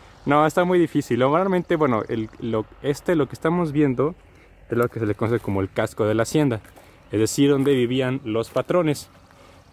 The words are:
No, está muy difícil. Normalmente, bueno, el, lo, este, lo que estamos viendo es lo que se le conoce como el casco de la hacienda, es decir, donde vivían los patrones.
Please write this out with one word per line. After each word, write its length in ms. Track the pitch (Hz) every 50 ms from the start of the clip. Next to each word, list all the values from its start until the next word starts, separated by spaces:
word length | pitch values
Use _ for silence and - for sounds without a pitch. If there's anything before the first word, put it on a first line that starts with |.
| - - - - -
No, 220 | 139 143 147 156 156
está 160 | - 185 180
muy 160 | 180 180 175
difícil. 400 | 170 147 - 147 135 - 123 120
Normalmente, 560 | 127 135 147 170 190 196 185 180 - - 175
bueno, 280 | 156 151 135 120 107 - -
el, 220 | 120 113 110 110 - -
lo, 260 | - 117 110 110 107 - - -
este, 320 | - 139 143 - - - 180
lo 140 | 156 135 -
que 60 | -
estamos 400 | - - 160 170 180 175 156 139
viendo 420 | 151 151 135 123 127 131 156 180 - - - - - - - - - - -
es 80 | 117 117
lo 100 | 120 120
que 140 | - 113
se 40 | 113
le 100 | 104 101
conoce 260 | - 117 107 120 110
como 180 | - - 101 98
el 100 | 95 95
casco 360 | - - 107 - - - 110
de 80 | 107 107
la 100 | 110 113
hacienda, 380 | - - 156 151 139 113 104 - - - - - - - - - -
es 80 | - 107
decir, 300 | 110 107 - - 143 143
donde 240 | 143 135 135 143 143
vivían 480 | 127 123 117 127 131 131 127 131 135 -
los 260 | 113 107 113 113 -
patrones. 600 | - 131 123 - 165 180 170 156 139 - - - - - - _ - - - - - - - -